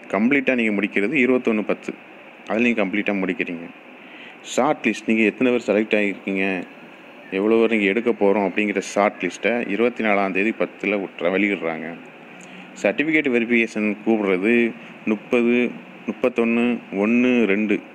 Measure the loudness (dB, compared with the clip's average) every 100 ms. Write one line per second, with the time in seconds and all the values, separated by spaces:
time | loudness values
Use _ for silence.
0 | -4 0 2 2 2 0 0 0 0 0
1 | 0 2 2 2 2 0 -2 -4 -6 -12
2 | -16 -20 -20 -16 -6 0 0 0 0 -2
3 | -2 -2 -2 -2 -6 -8 -12 -18 -20 -20
4 | -20 -20 -20 -20 -6 -2 0 0 -2 -2
5 | 0 2 2 2 0 0 2 0 2 0
6 | 0 -4 -6 -2 -2 -4 -8 -16 -20 -20
7 | -20 -20 -8 -2 2 4 4 2 2 2
8 | 0 2 2 4 0 0 -2 -2 -2 0
9 | 0 0 -6 -4 -2 -2 -2 0 0 0
10 | 0 0 0 0 -2 -2 -6 -4 -4 -2
11 | -4 -4 -2 0 0 0 -4 -6 -10 -12
12 | -18 -20 -20 -20 -20 -20 -20 -2 0 0
13 | 2 2 2 2 2 2 2 0 -2 0
14 | 0 2 2 2 4 4 2 -2 -14 -8
15 | -4 -4 0 2 4 2 0 -4 -16 -12
16 | -10 -2 -2 0 0 2 0 -2 -4 0
17 | 2 4 4 4 2 2 0 -2 -4